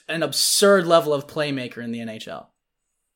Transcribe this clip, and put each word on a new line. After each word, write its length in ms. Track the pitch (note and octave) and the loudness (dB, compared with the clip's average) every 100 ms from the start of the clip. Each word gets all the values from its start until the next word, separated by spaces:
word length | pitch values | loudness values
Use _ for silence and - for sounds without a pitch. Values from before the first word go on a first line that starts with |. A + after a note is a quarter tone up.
| - | -10
an 140 | E3 | -6
absurd 640 | D3 C3 - - G3+ G3 E3+ | -4 -2 0 4 6 4 6
level 260 | E3 D3+ | 4 4
of 140 | C#3+ C3+ | -2 -4
playmaker 580 | D#3+ D3 C3+ B2 A#2+ | -6 -4 -4 -8 -10
in 80 | A#2+ | -10
the 80 | A#2 | -8
N 80 | A2+ | -10
H 200 | A2 - | -12 -14
L. 220 | E2 - _ _ _ _ _ _ | -14 -16 _ _ _ _ _ _